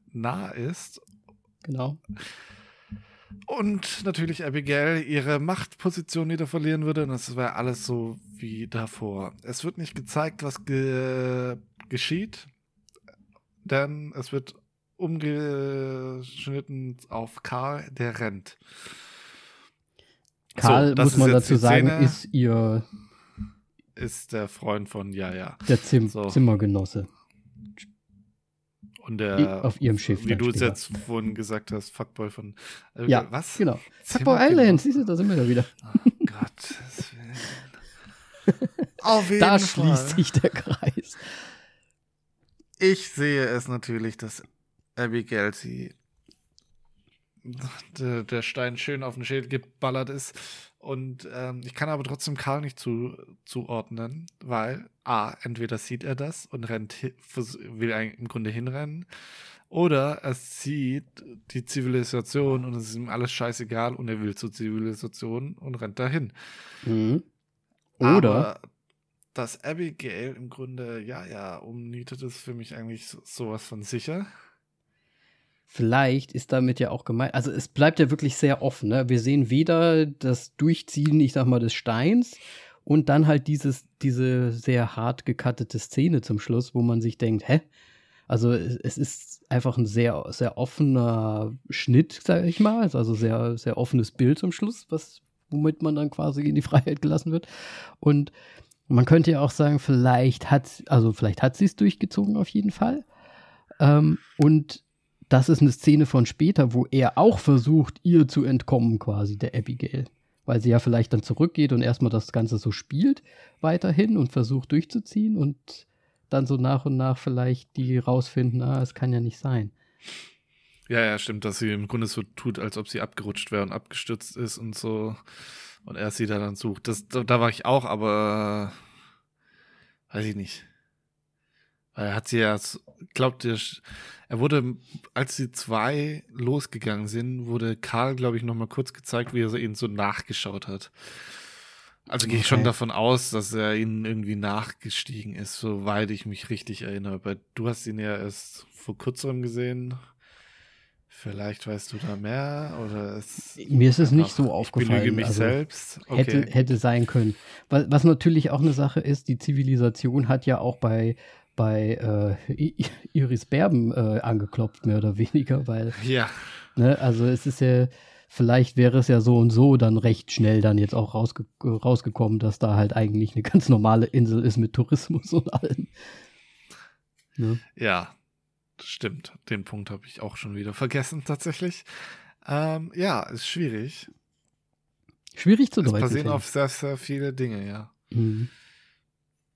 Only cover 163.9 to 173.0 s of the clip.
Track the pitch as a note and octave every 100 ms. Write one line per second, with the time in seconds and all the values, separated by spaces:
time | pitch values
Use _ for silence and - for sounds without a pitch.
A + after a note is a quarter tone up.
163.9 | B2+ A2 G#2+ A#2 A2 G2+ - A2 - A2+
164.9 | G#2+ G#2+ G2+ A2+ D3+ B2+ C3+ B2 A2+ A2+
165.9 | A#2 A#2 B2+ A2 - - - - - B2
166.9 | C#3+ B2+ A2+ A#2+ B2+ C#3+ C3 C3 B2 B2
167.9 | - - _ _ - A#2 B2 B2+ - B2
168.9 | C3 B2 A#2+ A2+ A#2+ A#2 A2 C#3 C3 A#2
169.9 | A2 A#2 A2 - - G#2+ G#2+ G#2+ G#2 G#2
170.9 | A2+ G#2 A2 A2+ - A2 _ B2+ A2+ B2+
171.9 | A#2+ - - A2+ G#2+ A2 - A2 G#2+ G#2
172.9 | A2+